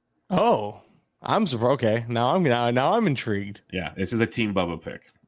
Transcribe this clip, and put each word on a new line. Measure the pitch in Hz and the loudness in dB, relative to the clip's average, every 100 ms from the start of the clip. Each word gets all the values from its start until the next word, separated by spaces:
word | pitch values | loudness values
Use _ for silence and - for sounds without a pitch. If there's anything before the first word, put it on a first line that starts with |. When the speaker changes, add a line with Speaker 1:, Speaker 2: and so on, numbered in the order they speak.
| _ _ - | _ _ -2
Speaker 1:
Oh, | 180 233 139 104 - - _ _ _ | 2 4 2 -2 -10 -20 _ _ _
I'm | - 170 196 | -2 0 0
surprised. | 120 120 139 | 0 0 2
Okay, | 113 117 117 | 2 0 0
now | 117 123 185 | 0 2 2
I'm, | |
now, | 160 120 120 | 2 2 2
now | 123 147 | 2 2
I'm | 226 202 | 2 0
intrigued. | 131 117 101 101 104 _ | -2 -2 -4 -6 -14 _
Speaker 2:
Yeah, | 92 82 - | -8 -6 -6
this | 95 | -4
is | 113 | 0
a | 113 | -2
team | - 107 | 0 -2
Bubba | 95 87 82 | 0 -2 -4
pick. | 69 - _ _ | -10 -14 _ _